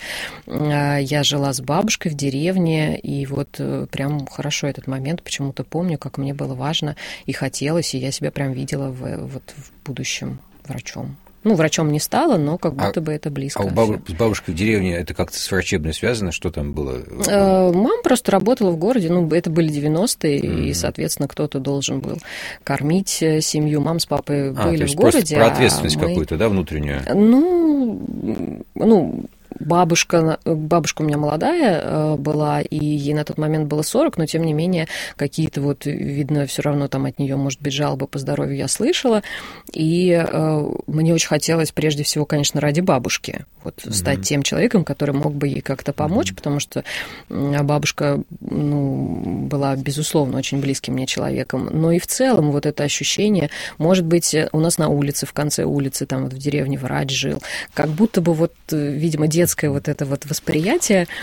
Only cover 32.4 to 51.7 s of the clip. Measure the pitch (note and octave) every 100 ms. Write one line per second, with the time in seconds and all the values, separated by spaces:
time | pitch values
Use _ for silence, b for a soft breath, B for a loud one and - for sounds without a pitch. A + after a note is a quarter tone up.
32.4 | D3 D3 - D#3 D3+ D3+ C#3+ D3 D3 D3+
33.4 | D3+ D#3 D3 D3+ - A#3+ D#4 - D#3 E3
34.4 | E3 D3+ F3+ F3 D#3+ B B - D3 -
35.4 | D#3 C#3+ C#3+ C#3 C#3+ D3 C#3+ C#3 C#3 D3
36.4 | C3+ - D3 C#3+ C#3 C3+ C3+ - C3+ C#3
37.4 | C#3 - C#3+ C#3 D3 C#3 C#3 C#3+ C3+ D3
38.4 | C#3+ C#3 C3+ - B3 - B3 G#3+ B B
39.4 | B B - - D#3+ F3 F3+ E3+ E3 D#3
40.4 | D#3 D3+ D3 - - D#3 E3 E3 - D3+
41.4 | - E3 D3+ - D3+ D3 C#3+ D3+ D3 D3+
42.4 | C#3+ D3 D3 D3+ F#3 C3 A#2+ - - -
43.4 | - - - - - G#2 F2+ B2+ G2+ C#3+
44.4 | - D3 A#3 G3+ D3+ C#3+ D3 C#3 D3+ C#3+
45.4 | C#3+ - - C3+ - - D3+ A3 F#3+ -
46.4 | D3+ C#3+ - - B B B B - -
47.4 | C#3 C#3+ C#3+ D3 C#3+ - D3 C#3+ - -
48.4 | - - D3 D3 C#3 C3+ C3+ - - F#2
49.4 | C3+ C#3+ C#3 C3+ C#3+ C#3+ D#3 D#3+ C3 B2+
50.4 | - C#3 C#3 C3+ - C3 C3 - C3+ C3
51.4 | C3 C3 -